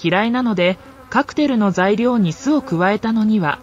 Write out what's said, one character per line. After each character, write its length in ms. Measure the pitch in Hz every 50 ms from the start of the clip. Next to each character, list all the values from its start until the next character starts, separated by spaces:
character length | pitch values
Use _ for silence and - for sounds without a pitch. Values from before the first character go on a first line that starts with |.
嫌 240 | - 165 180 196 220
い 60 | 233
な 120 | 240 254
の 120 | 254 233 208
で、 240 | 180 175 180 185 - - - - - - -
カ 140 | - 247 277
ク 100 | - -
テ 140 | 311 294 285
ル 100 | 254 220
の 120 | 208 196
材 260 | 175 185 185 196 214
料 220 | 202 233 247 247 233
に 140 | 190 165
酢 200 | 156 - - 269
を 100 | 302 277
加 300 | 262 - 175 165 185 196
え 60 | 214 214
た 140 | 226 226
の 120 | 226 220 214
に 160 | 214 214 208
は、 180 | 165 143 - -